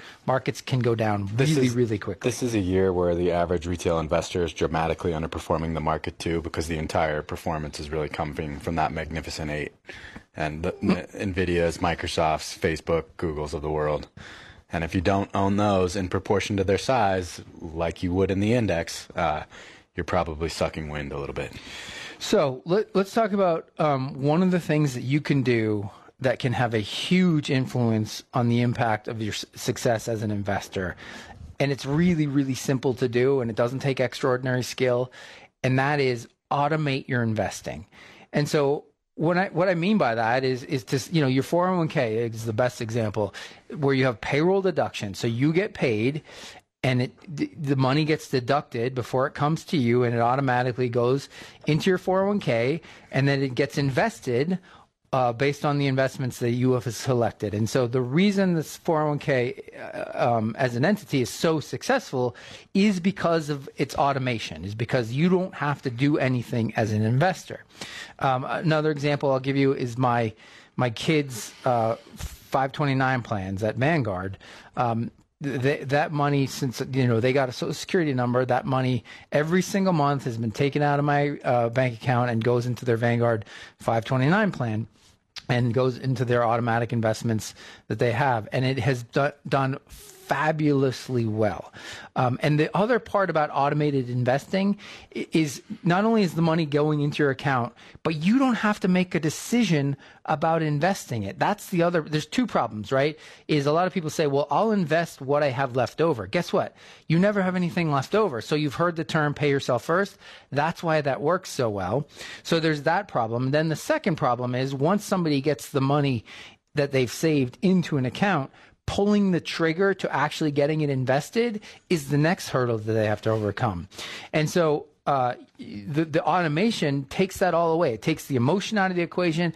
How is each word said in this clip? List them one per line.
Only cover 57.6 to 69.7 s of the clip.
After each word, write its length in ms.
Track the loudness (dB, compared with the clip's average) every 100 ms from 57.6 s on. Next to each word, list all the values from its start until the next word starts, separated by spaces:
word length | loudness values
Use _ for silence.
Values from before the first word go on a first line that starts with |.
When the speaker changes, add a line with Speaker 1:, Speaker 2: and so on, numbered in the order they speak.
| 0
Speaker 1:
so 160 | 0 0
the 160 | 0
reason 540 | 0 2 4 4 2 2
this 220 | -2 -8
four 260 | -2 0
oh 60 | 2
one 100 | 0
k, 420 | 0 0 0 -4 -14 -14
uh, 600 | -12 -10 -8 0 2 2
um, 180 | 0 0
as 180 | -2 2
an 100 | 2
entity 360 | 0 0 0
is 80 | 0
so 300 | 0 0 0
successful 760 | -4 -8 0 0 0 -2 -2 -2 -18 -20 -2
is 260 | 4 4 4
because 520 | 0 0 0 0 0
of 180 | -8 -8 -4
its 160 | -4
automation, 720 | 2 2 2 0 -2 -6 -10 -8
is 80 |
because 380 | -6 -2 0 0
you 180 | 2 4
don't 240 | 2 0
have 300 | -4 -4 -2
to 80 | -4
do 260 | 0 2 2
anything 560 | 2 0 -2 -2 0 0
as 160 | 0
an 120 | 2
investor. 600 | 2 4 2 0 -8 -16 -16 -18 -16 -14 -16 -4
Um, 240 | 0 0
another 460 | -2 -2 0 2 2
example 420 | 0 0 0 2
I'll 80 | 0
give 160 | 0 2
you 180 | 2